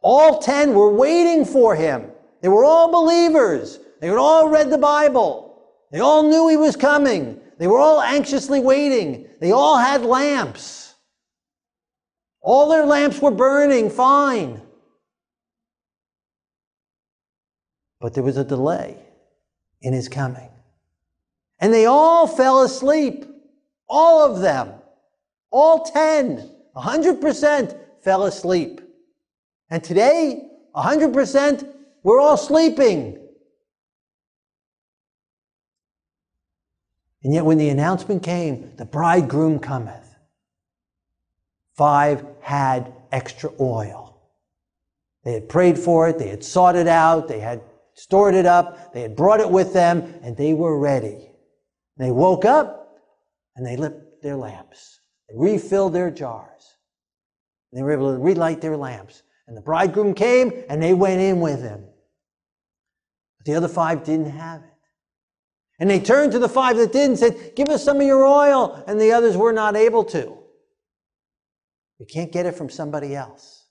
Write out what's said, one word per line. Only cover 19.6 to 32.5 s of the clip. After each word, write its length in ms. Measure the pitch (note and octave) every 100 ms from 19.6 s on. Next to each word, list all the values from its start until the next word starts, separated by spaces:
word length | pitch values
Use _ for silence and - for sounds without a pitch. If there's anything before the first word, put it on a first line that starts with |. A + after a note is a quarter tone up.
| _ _
in 100 | B2+
his 160 | C3 A#2
coming. 420 | C#3 C3+ B2 - _ _ _ _ _ _ _ _ _ _ _
And 140 | F#3+
they 120 | A3+ A3
all 420 | C#4 D#4+ E4+ D#4+
fell 340 | D#4+ C4 C4
asleep. 640 | B3+ C4 C4 D#4 C#4 - - - _ _ _ _ _
All 340 | C4+ E4 D#4+
of 160 | D4 F#3+
them. 320 | F#3 C3+ G#2 G2 _ _ _ _ _ _ _
All 320 | A#3+ D#4 E4
ten. 680 | D#4+ C#4+ D#4 D#4 B3 B2 G#2+ _ _ C3
A 60 |
hundred 380 | D#3 C#4+ D#4+ D4+
percent 560 | D4 - D4 D4 A3+ - - _
fell 220 | - F#3+
asleep. 560 | G3 - - F#3 C3 - - _ _ _ _ _ _ _ _
And 140 | E3
today, 680 | - F3 A#3+ E4 D#4 A#3+ - - _
a 80 | D3
hundred 320 | E3 D4+ D4
percent, 500 | B3 B3 C#4 C#4+ C#4+ - - _ _
we're 160 | F#3 A#3+
all 180 | D4 D4
sleeping. 840 | -